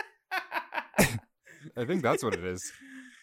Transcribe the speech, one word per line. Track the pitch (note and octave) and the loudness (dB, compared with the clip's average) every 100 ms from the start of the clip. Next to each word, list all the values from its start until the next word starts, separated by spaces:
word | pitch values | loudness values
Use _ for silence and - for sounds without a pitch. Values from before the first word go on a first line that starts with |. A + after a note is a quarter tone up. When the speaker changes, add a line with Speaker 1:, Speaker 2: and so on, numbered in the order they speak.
| A4 _ - F#4 - - - - - - | -12 _ -8 -6 -4 -6 -4 -6 0 4
Speaker 1:
I | F#3 A2+ - _ - - D3+ - A#2+ | 6 4 -8 _ -20 -20 -12 -6 -2
think | F#3 | 2
that's | A#2+ D3 | 2 2
what | A#2 F2+ | 2 0
it | F2+ | -2
is. | F2+ - - | -4 -8 -14
Speaker 2:
<laughs> | - - - - | -18 -18 -20 -20